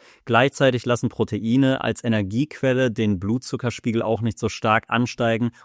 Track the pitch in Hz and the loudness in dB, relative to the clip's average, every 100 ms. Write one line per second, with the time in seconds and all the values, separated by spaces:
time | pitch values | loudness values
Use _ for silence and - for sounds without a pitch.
0 | - - - 135 135 - 135 123 120 120 | -20 -18 -2 2 2 2 2 2 0 0
1 | 117 - 107 107 113 127 135 135 113 110 | 0 -2 -2 -2 0 2 4 2 -2 -2
2 | 120 110 98 110 151 - 131 127 131 107 | 0 0 0 -2 -2 -2 0 2 0 2
3 | 110 98 98 123 - 123 123 - - 113 | 0 0 0 -4 -4 -4 -4 -4 -2 -2
4 | 107 110 113 - 110 - 113 110 - 117 | 0 0 -2 -2 -4 -2 2 2 2 -2
5 | 123 - 120 113 117 - | -2 -2 0 0 -2 -6